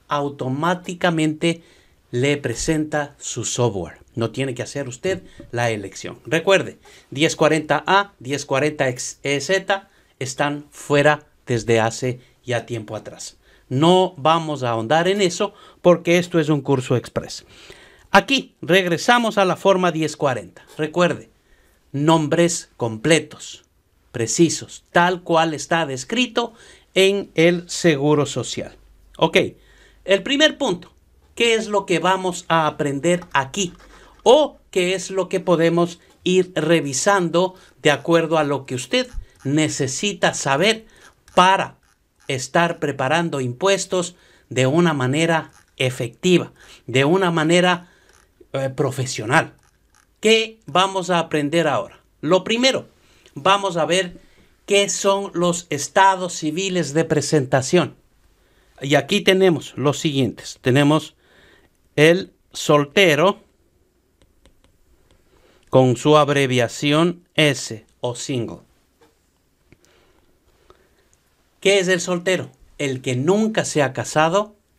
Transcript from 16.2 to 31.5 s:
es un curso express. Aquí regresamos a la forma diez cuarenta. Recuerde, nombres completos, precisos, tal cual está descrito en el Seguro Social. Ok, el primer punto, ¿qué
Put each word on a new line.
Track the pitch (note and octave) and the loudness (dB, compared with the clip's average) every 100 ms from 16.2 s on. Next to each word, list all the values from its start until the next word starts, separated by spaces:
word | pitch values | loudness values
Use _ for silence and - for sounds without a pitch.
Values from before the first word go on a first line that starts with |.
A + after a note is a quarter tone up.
| F3 E3+ | 2 -2
es | D3 | 0
un | D3 | 0
curso | C3 C3+ B2+ B2 | 0 -2 0 -2
express. | - - - - - - - - - _ _ | -2 -8 -8 -16 -18 -20 -20 -20 -20 _ _
Aquí | G3 F#3+ C4+ - - | 0 2 -2 -4 -12
regresamos | C3 F#3 F3+ E3 - A#3+ A3+ G#3 | 0 2 2 -2 2 2 2 0
a | |
la | F#3+ D#3+ | 0 2
forma | G3 F#3+ F3+ | 2 2 0
diez | D#3+ D#3 - | -2 -4 -2
cuarenta. | C#3+ A#2 F2+ - - - | -2 -4 -8 -20 -20 -8
Recuerde, | D3+ E3+ E3+ A2+ - _ _ _ _ _ _ | -6 0 0 0 -10 _ _ _ _ _ _
nombres | C#3 D3+ E3 D3 D#3+ E3+ - - - | -2 2 2 2 2 2 0 -10 -8
completos, | A#2 A2 D3 D#3+ D3+ - - - _ _ _ _ _ | -6 -4 2 0 0 -16 -20 -20 _ _ _ _ _
precisos, | - D3+ - D#3+ - - - _ | -6 -4 2 2 0 -12 -20 _
tal | F3+ F3 F3+ | 2 2 0
cual | F3+ E3 E3 | 0 0 0
está | D3+ - E3 | -4 -4 -4
descrito | D3+ C3 - A#3 A#3+ A#3+ A#3 - - - _ | -2 -6 -6 -4 -2 -2 -6 -10 -20 -20 _
en | F#3+ F#3+ G3+ - | 2 2 2 -4
el | - E3+ F3 F3 | 2 2 2 -6
Seguro | - E3+ C#3 D3 D3 | -2 0 2 2 2
Social. | C3 B2+ A2 - - - _ _ _ - | 0 -4 -8 -8 -12 -16 _ _ _ -2
Ok, | D#3+ F#3+ G#2+ - _ _ _ _ - | 0 2 0 -8 _ _ _ _ 0
el | G3 | 0
primer | A#3 C#4 D4+ - | 0 2 2 2
punto, | C4 F3 - _ _ _ _ | -4 -4 -8 _ _ _ _
¿qué | - A#3 | -2 0